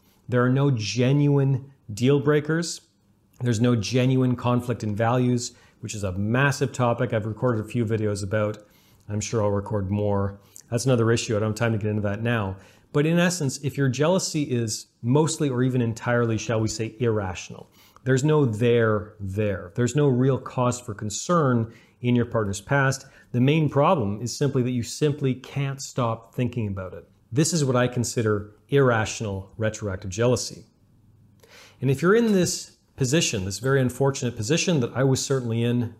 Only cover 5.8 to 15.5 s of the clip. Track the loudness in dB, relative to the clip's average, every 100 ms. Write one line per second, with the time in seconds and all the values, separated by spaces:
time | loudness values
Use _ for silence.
5.8 | -12 -6 -4 -2 0 2 2 2 -2 0
6.8 | 0 2 0 -2 -4 -2 0 0 -2 -2
7.8 | -2 0 -2 -2 -2 -2 -2 -4 -14 _
8.8 | _ _ -8 -6 -4 0 0 0 -2 -4
9.8 | -2 -2 0 0 -2 -6 -16 -20 -6 -2
10.8 | 2 2 4 2 0 -2 -2 0 -2 0
11.8 | -2 -2 -2 -4 -2 -2 -2 -8 -14 _
12.8 | _ -2 2 2 2 0 -4 -4 -6 -2
13.8 | 0 2 2 2 0 -4 -2 -2 -2 -6
14.8 | -10 _ 0 2 2 0 -2